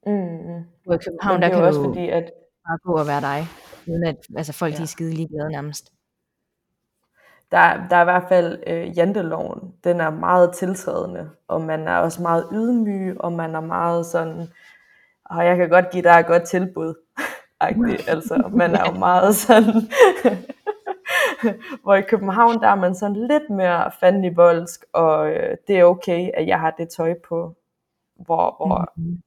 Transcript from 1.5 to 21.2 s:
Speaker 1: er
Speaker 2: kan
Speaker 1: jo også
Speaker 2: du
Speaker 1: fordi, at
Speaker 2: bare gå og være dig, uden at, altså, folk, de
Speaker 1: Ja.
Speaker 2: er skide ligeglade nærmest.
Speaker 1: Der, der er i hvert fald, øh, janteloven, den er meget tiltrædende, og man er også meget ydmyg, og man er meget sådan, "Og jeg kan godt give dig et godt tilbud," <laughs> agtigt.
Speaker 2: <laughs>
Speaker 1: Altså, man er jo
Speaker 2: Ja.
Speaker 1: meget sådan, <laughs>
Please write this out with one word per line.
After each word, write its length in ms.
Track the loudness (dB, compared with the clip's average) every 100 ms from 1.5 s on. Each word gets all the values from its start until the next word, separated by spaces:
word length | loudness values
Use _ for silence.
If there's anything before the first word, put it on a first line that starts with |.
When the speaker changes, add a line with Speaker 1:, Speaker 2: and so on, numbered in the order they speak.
Speaker 1:
er 40 | 4
Speaker 2:
kan 20 |
Speaker 1:
jo 60 | 2
også 140 | 2
Speaker 2:
du 120 | -2
Speaker 1:
fordi, 140 | -4 -4
at 240 | -4 -6 -16 _ _ -10
Speaker 2:
bare 120 | -8
gå 200 | -4 -2
og 80 | -2
være 140 | -2
dig, 260 | -4 -6 -8 -14 -20 -20 -8
uden 160 | -4 -4
at, 100 | -6 -12 -12
altså, 160 | -10
folk, 200 | -6 -6
de 40 | -6
Speaker 1:
Ja. 40 |
Speaker 2:
er 40 | -10
skide 260 | -8 -8
ligeglade 360 | -6 -8 -8 -8
nærmest. 420 | -8 -10 -14 _ _ _ _ _ _ _ _ _ _ _ _ _ _ _ _ _
Speaker 1:
Der, 380 | 4 4 2 0
der 80 | 2
er 40 |
i 40 |
hvert 200 | 4 2 2
fald, 340 | 2 2 -6 -8
øh, 320 | -8 -6 0
janteloven, 760 | 0 0 -4 -6 -8 -10 -16 -6
den 160 | -2 0
er 100 | -2
meget 440 | -2 2 4 4
tiltrædende, 760 | 2 -6 -6 -6 -6 -6 -10 -14 _ _
og 120 | -6
man 280 | -4 -6 -2
er 80 | 0
også 260 | 0 -2
meget 240 | -2 -2 -2
ydmyg, 640 | -4 0 0 0 -4 -6 -6
og 120 | -6
man 220 | -6 -6
er 60 | -8
meget 460 | -6 -2 -2 -2 -2
sådan, 400 | -4 -6 -8 -14 _ -20 _ _ _ _ _
"Og 200 | -12 0
jeg 120 | 2 2
kan 120 | 4
godt 220 | 4 2
give 100 | 0
dig 180 | 6 6
et 60 | 6
godt 220 | 2 2
tilbud," 460 | -2 -2 -6 -8 -10 _ -12
<laughs> 440 | -12 -12 _ _
agtigt. 480 | -2 0 0 -2 -2
Speaker 2:
<laughs> 60 |
Speaker 1:
Altså, 360 | -4 -2 -2 0
man 220 | 0 2
er 60 | 2 0
jo 60 |
Speaker 2:
Ja. 60 | 0
Speaker 1:
meget 380 | 2 4 4 2
sådan, 460 | 6 6 6 2
<laughs> 60 | -2 4 6 6 0 -2 -12 -14 -12 -10 -12 -14 -4 -2